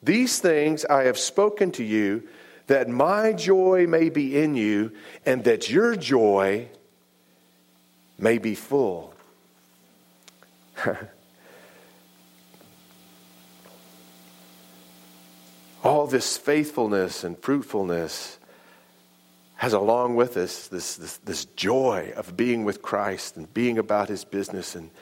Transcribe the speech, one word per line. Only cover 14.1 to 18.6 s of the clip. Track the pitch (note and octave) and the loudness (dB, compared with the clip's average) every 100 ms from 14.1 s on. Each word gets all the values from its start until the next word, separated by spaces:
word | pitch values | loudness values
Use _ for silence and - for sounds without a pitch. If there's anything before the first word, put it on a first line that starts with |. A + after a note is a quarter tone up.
| - - - - - - - - - - - - - - - - - | -20 -20 -20 -20 -20 -20 -20 -20 -20 -20 -20 -20 -20 -20 -20 -20 -2
All | - D3 D3 | 2 2 2
this | C3 - - | 0 -2 -6
faithfulness | - D3+ D3+ - A2+ G2+ F#2 - | 0 0 0 -2 0 0 -2 -4
and | F2+ E2+ | -10 -8
fruitfulness | - C#3 - G#2+ F#2+ E2+ E2 - - - - - | -2 -2 -2 -4 -2 -2 -4 -8 -14 -18 -20 -20